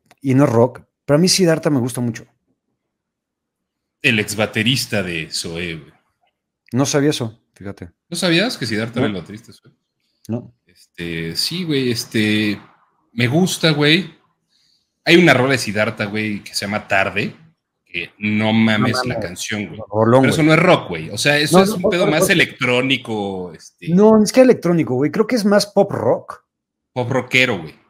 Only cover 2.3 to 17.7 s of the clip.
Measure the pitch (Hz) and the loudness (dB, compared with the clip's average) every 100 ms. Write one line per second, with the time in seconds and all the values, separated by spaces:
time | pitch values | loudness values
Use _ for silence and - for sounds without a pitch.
2.3 | _ _ _ _ _ _ _ _ _ _ | _ _ _ _ _ _ _ _ _ _
3.3 | _ _ _ _ _ _ _ 139 110 101 | _ _ _ _ _ _ _ 0 0 -2
4.3 | 104 104 113 110 135 - 107 90 85 78 | -2 -2 0 0 -2 -2 -4 -4 -6 -8
5.3 | - 92 82 87 80 71 _ _ _ _ | -10 -10 -8 -10 -10 -16 _ _ _ _
6.3 | _ _ _ _ 120 143 151 147 143 113 | _ _ _ _ -4 -2 0 0 -2 -6
7.3 | - _ _ 95 - 90 _ _ 170 185 | -10 _ _ -18 -16 -20 _ _ -6 0
8.3 | 165 233 - 117 107 113 123 110 95 78 | 0 0 -4 -6 -4 -4 -4 -4 -4 -10
9.3 | 107 - - _ _ _ _ _ _ - | -18 -20 -20 _ _ _ _ _ _ -10
10.3 | 113 - _ _ _ _ - 85 82 82 | -10 -10 _ _ _ _ -12 -10 -8 -8
11.3 | 80 - 175 165 139 127 120 - 113 107 | -6 -6 -6 -4 -2 -2 -4 -4 -2 0
12.3 | 107 107 98 - _ _ _ _ 117 120 | 0 -2 -4 -12 _ _ _ _ -2 0
13.3 | 151 185 - 165 147 147 170 160 - _ | 2 0 0 0 2 4 2 0 -12 _
14.3 | _ _ _ _ _ _ _ - 175 165 | _ _ _ _ _ _ _ 2 4 6
15.3 | 123 131 127 - 101 107 113 104 107 107 | 4 2 0 -2 -2 -2 -2 -6 -4 -6
16.3 | 104 - - 101 104 - 98 98 98 165 | -6 -10 -10 -6 -6 -2 0 0 -2 -6
17.3 | - _ _ _ | -10 _ _ _